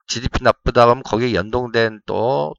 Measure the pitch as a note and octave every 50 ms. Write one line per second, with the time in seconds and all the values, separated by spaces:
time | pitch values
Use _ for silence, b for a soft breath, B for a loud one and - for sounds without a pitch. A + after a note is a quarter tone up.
0 | _ - - A#2 B2 - - - B2 A#2 - _ - B2+ B2 B2+ A#2+ A#2+ A#2+ C3+
1 | - - G#2 A2 B2 B2 G#2+ F2 F#2+ G#2+ B2 B2 B2 A#2+ A2+ A#2 A2+ A2 A2 G#2
2 | _ - G2 G2+ A2 B2 C#3 D3 D3 D#3 D#3